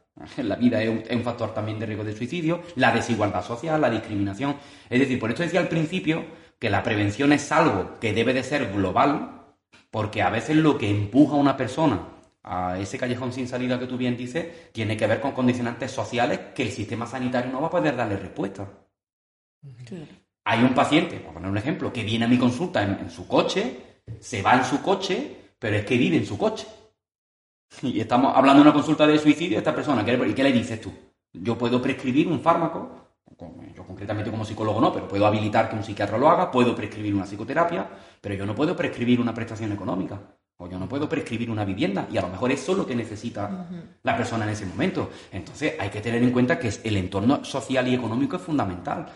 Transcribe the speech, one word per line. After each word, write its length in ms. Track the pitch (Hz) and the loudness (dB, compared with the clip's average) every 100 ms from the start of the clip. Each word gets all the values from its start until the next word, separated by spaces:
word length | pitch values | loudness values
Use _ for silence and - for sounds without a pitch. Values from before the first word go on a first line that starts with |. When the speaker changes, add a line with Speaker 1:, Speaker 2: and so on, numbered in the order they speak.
| _ | _
Speaker 1:
<laughs> 280 | - 80 - | -20 -14 -6
en 140 | 113 | -4
la 60 | 95 | 2
vida 260 | 120 110 | 4 4
es 80 | 110 | 0
un, 80 | 110 - | -2 -2
es 80 | 120 | -4
un 60 | |
factor 320 | 120 117 107 | -4 -4 -6
también 240 | 110 107 107 | -4 -6 -6
de 80 | 107 | -6
riesgo 180 | 107 | -6
del 120 | 107 104 | -6 -6
suicidio, 440 | 123 175 156 170 - | -6 -2 -2 -2 -4
la 180 | 127 123 | 2 4
desigualdad 500 | 113 104 107 101 95 | 4 0 0 0 -2
social, 380 | 87 117 165 156 | -4 -6 -2 2
la 80 | 131 | 2
discriminación. 680 | 110 - 101 101 101 139 139 - - - | 0 -2 -2 -2 -2 -4 -6 -10 -20 0
Es 100 | 123 | 2
decir, 180 | 135 123 | 2 2
por 120 | - | -2
esto 120 | 120 | -2
decía 180 | 175 180 | 0 0
al 80 | - | 0
principio 580 | 165 156 185 156 160 - - - - | 0 0 -2 -2 -2 -4 -14 -20 -6
que 100 | 113 | 0
la 140 | 98 | 0
prevención 500 | 113 107 104 104 143 | 2 2 0 2 4
es 180 | 143 - | 4 4
algo 460 | 156 165 98 85 - | 2 4 2 -4 -4
que 120 | 113 | -2
debe 220 | 101 120 | 0 2
de 80 | 131 | 0
ser 280 | - 143 117 | 0 -2 -2
global, 600 | 101 92 107 143 - - - - _ _ _ _ | -2 0 4 2 2 -4 -14 -20 _ _ _ _
porque 300 | 110 107 104 | -4 -2 0
a 80 | 92 | 0
veces 260 | 113 - 156 | 0 2 4
lo 200 | 156 - | 4 4
que 120 | 101 | 2
empuja 440 | 104 98 131 143 | 0 4 6 6
a 40 | 143 | 6
una 180 | 139 131 | 2 2
persona 440 | 120 - 160 92 - - _ _ | -2 0 2 2 -4 -18 _ _
a 360 | - 90 90 92 | -8 -4 -2 -4
ese 200 | 101 127 | -6 -4
callejón 340 | 127 117 127 | -4 -4 -6
sin 160 | 127 123 | -6 -6
salida 300 | 127 127 123 | -4 -2 -2
que 80 | 123 | -4
tú 100 | 127 | -4
bien 200 | 123 120 | -2 -2
dices, 300 | 123 165 190 - - | -4 -6 -6 -12 -12
tiene 240 | 113 107 107 | -4 -2 0
que 100 | 107 | 0
ver 140 | 113 | 0
con 120 | 135 | -2
condicionantes 580 | 127 123 123 117 117 131 | 2 2 2 -2 -4 -6
sociales 480 | - 107 117 120 190 - | -6 -4 0 0 -2 -6
que 80 | - | -4
el 60 | 113 | -4
sistema 360 | 110 104 113 120 | -4 -6 -6 -6
sanitario 440 | 131 123 123 123 | -4 -2 -2 -2
no 100 | 131 | -4
va 80 | 165 | -2
a 20 | |
poder 260 | 175 151 123 | 0 0 0
darle 200 | 107 98 | -2 -4
respuesta. 500 | 92 - 196 - 98 - _ _ _ _ _ _ _ _ 139 120 | -6 -6 -8 -8 -14 -16 _ _ _ _ _ _ _ _ -20 -20
Speaker 2:
Claro. 200 | - 185 147 - _ _ | -16 -16 -16 -20 _ _
Speaker 1:
Hay 180 | 104 113 | 0 4
un 120 | 127 | 4
paciente, 440 | 127 127 151 180 104 | 4 4 4 2 -4
por 160 | - | -12
poner 160 | 85 92 | -10 -4
un 80 | 104 | -2
ejemplo, 340 | 127 190 120 | -2 -4 -4
que 120 | 123 | -4
viene 200 | 101 113 | -2 0
a 40 | 117 | 4
mi 100 | 123 | 4
consulta 440 | 123 - 175 123 | 4 2 -2 0
en, 160 | 98 98 | 0 -2
en 100 | 95 | -6
su 160 | - - | -12 0
coche, 540 | 143 - 185 247 - - _ - - | 2 2 0 -4 -6 -18 _ -16 -16
se 220 | - 104 | -8 -2
va 120 | 101 | 4
en 100 | 127 | 4
su 160 | 131 139 | 4 0
coche, 560 | 175 196 - 208 302 - - _ | 2 0 0 -2 -4 -10 -20 _
pero 180 | 110 104 | -2 -2
es 80 | |
que 120 | 104 123 | 2 2
vive 200 | 175 147 | 4 2
en 80 | 107 | 0
su 120 | 101 | -2
coche. 280 | 214 - - - _ _ _ _ _ _ _ _ _ - | -2 -2 -10 -18 _ _ _ _ _ _ _ _ _ -8
Y 180 | 135 - | -4 -4
estamos 320 | 107 123 135 - | 0 2 4 6
hablando 260 | 135 143 | 8 10
de 60 | 147 | 10
una 60 | |
consulta 320 | 147 135 147 151 | 8 4 4 6
de 120 | 151 | 6
suicidio, 400 | 151 147 175 202 | 4 2 2 0
esta 160 | 156 | 0
persona, 300 | 151 135 123 | -2 0 0
¿qué 120 | 101 123 | 2 2
le, 120 | 104 | 2
¿y 60 | |
qué 100 | 107 | 2
le 80 | 139 | 4
dices 280 | 120 - 110 | 2 0 -6
tú? 120 | 95 - - _ _ | -10 -14 -18 _ _
Yo 260 | 82 117 110 | -6 -4 -2
puedo 240 | 120 123 | 0 0
prescribir 460 | 131 131 127 135 175 | 0 -4 0 2 2
un 120 | 139 | 2
fármaco, 720 | 165 170 - - 247 - - _ _ - | 2 2 0 -4 -10 -16 -20 _ _ -20
con-, 380 | 85 - - | -18 -16 -18
yo 100 | - | -18
concretamente 460 | - - 101 104 107 | -16 -10 -6 -4 -4
como 140 | 110 | -6
psicólogo 360 | 107 110 107 101 | -6 -4 0 2
no, 120 | 175 | 2
pero 160 | 110 95 | 2 -2
puedo 180 | 98 104 | 2 4
habilitar 420 | 107 107 113 110 | 4 2 2 2
que 60 | 110 | -2
un 60 | |
psiquiatra 340 | 104 101 101 110 | -6 -4 -2 4
lo 120 | 151 | 4
haga, 200 | 170 180 | 4 4
puedo 240 | 123 120 104 | 4 4 2
prescribir 380 | 101 107 104 | -4 -6 -2
una 100 | 101 90 | -2 -2
psicoterapia, 600 | 101 110 143 170 180 - - - _ | -8 -2 2 2 0 -6 -12 -20 _
pero 140 | 101 98 | -8 -4
yo 100 | 98 | -4
no 80 | |
puedo 220 | 107 156 175 | 0 0 0
prescribir 440 | 143 - 120 123 | -4 0 2 4
una 140 | 113 | 2
prestación 380 | 113 110 107 110 | -2 -6 -6 -4
económica, 460 | 101 92 - 165 101 - _ _ - | -4 -4 -4 -4 -8 -16 _ _ -16
o 120 | 90 | -10
yo 80 | 92 | -8
no 100 | 92 | -6
puedo 180 | 143 147 | -4 -2
prescribir 440 | 151 - 110 117 | -4 -4 -6 -4
una 160 | 107 101 | -4 -4
vivienda, 400 | 95 175 190 - | -2 -2 -2 -4
y 60 | 107 | -4
a 60 | |
lo 60 | 90 | -4
mejor 220 | 92 123 | -2 0
eso 220 | 143 - | 0 0
es 60 | 196 | -2
lo 80 | 160 | -2
que 80 | 120 | -4
necesita 720 | 110 101 120 104 98 92 87 | -6 -8 -8 -6 -6 -8 -10
Speaker 2:
Ujú. 140 | 123 - _ | -14 -16 _
Speaker 1:
la 120 | 123 117 | -2 -2
persona 280 | 107 113 | -2 -2
en 80 | 107 | -2
ese 120 | 104 | -4
momento. 460 | 92 90 180 160 98 - - | -6 -2 -2 -2 -6 -8 -12
Entonces 440 | 98 - - 151 - | -12 -12 -6 -4 -4
hay 120 | 98 | -6
que 100 | 104 | -6
tener 220 | 113 117 | -2 2
en 80 | 123 | 4
cuenta 280 | 123 123 165 | 4 2 2
que 100 | 120 | -2
es, 120 | - | -4
el 140 | 110 101 | -2 -2
entorno 480 | 90 98 113 143 | 0 0 2 2
social 420 | - 139 131 131 127 | 0 -6 -2 0 2
y 60 | |
económico 420 | 123 113 117 139 180 | 0 0 -2 -2 -4
es 60 | |
fundamental. 640 | 175 143 101 87 - - 160 | -4 -2 -2 -4 -6 -8 -8